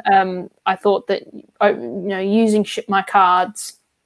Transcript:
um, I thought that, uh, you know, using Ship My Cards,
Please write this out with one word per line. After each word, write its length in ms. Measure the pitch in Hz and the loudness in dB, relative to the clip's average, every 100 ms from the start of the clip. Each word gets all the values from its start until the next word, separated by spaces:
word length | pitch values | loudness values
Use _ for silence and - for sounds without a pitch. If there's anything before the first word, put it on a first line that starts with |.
| 208 | 0
um, 400 | 196 185 180 - _ 190 | 2 2 -6 -12 _ -6
I 80 | |
thought 320 | 190 208 190 - | -2 0 0 -2
that, 160 | 190 - - - _ | -6 -6 -20 -20 _
uh, 120 | 208 | 0
you 320 | - 120 185 185 | 0 -6 -8 -6
know, 120 | 190 | -4
using 440 | 196 220 220 214 | 0 2 2 2
Ship 240 | 196 - - | -2 -8 -2
My 140 | 196 | -2
Cards, 760 | 190 202 180 180 185 - - - _ _ | 2 2 4 4 0 -6 -12 -12 _ _